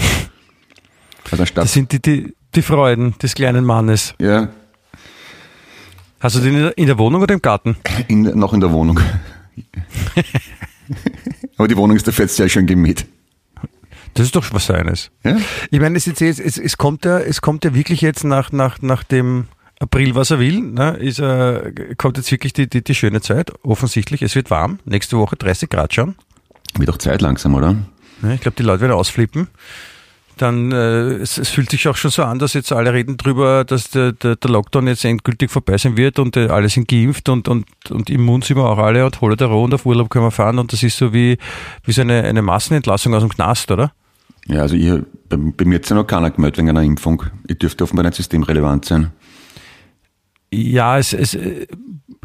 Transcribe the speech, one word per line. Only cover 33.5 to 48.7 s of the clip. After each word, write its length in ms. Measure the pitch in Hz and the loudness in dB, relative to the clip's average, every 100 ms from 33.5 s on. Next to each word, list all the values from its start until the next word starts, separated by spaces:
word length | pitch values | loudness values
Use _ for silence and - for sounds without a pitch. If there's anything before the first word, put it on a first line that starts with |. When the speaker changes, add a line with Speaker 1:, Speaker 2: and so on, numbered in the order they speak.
| 135 | 2
Speaker 2:
dass 240 | 127 127 - | 0 -2 -2
der, 220 | 135 123 | -2 -2
der, 240 | 113 120 117 | 0 -2 0
der 140 | 120 | 2
Lockdown 380 | 110 - 135 127 | 0 2 0 0
jetzt 160 | 120 120 | 0 0
endgültig 440 | 113 - 113 123 | -2 -2 -2 0
vorbei 280 | - - 98 | -2 0 0
sein 180 | 135 113 | 2 2
wird 220 | 135 139 | 0 2
und, 180 | 123 123 | 0 2
äh, 120 | 113 | 2
alle 200 | 98 104 | 2 2
sind 180 | 127 113 | 2 2
geimpft 440 | 117 120 143 - | 2 2 0 0
und, 180 | 123 123 | 0 0
und, 160 | 120 - _ - | -2 -4 _ -8
und 200 | 113 107 | -6 -2
immun 320 | 131 120 123 | 2 2 2
sind 140 | - 135 | 2 2
wir 60 | 123 | 2
auch 100 | 104 | 2
alle 280 | 107 120 131 | 4 4 2
und 120 | - | 2
Holodero 420 | 110 110 127 107 | 0 2 2 2
und 80 | 120 | 2
auf 140 | 135 127 | 0 2
Urlaub 240 | 120 113 | 2 2
können 160 | 123 113 | 2 0
wir 40 | |
fahren 280 | - 107 123 | 2 0 0
und 140 | 120 | -2
das 80 | 110 | 0
ist 160 | 120 - | 0 0
so 160 | 123 | 2
wie, 240 | 117 120 120 - - - - | 4 2 0 -4 -16 -16 -10
wie 80 | - | -2
so 100 | 127 | 0
eine, 220 | 120 120 | 2 2
eine 180 | 107 110 | 2 0
Massenentlassung 720 | 101 98 - 156 117 98 120 | 2 0 0 0 0 0 2
aus 80 | 110 | 2
dem 80 | 110 | 2
Knast, 400 | - 90 117 - | 0 -2 0 -2
oder? 220 | 95 143 - _ _ _ _ - | 0 -2 -4 _ _ _ _ -4
Speaker 1:
Ja, 160 | 76 | 0
also 120 | 73 | 2
ich, 160 | 87 85 80 - - - | 2 2 2 -2 -12 -6
bei, 80 | 80 | -2
bei 280 | 78 - 90 | -2 0 2
mir 100 | 87 | 2
hat's 120 | - | 2
ja 40 | 104 | 0
noch 100 | 107 | 0
keiner 240 | 87 82 | 0 0
gemeldet 280 | 76 73 73 | 0 0 2
wegen 120 | 80 | 2
einer 120 | 80 | 4
Impfung. 400 | 76 73 80 80 - - - | 2 0 0 -2 -4 -10 -10
Ich 120 | 85 | -4
dürfte 260 | 82 - | -4 -2
offenbar 200 | 87 85 | -2 0
nicht 120 | 85 - | 0 -2
systemrelevant 680 | 87 82 76 78 73 | -2 -2 0 2 2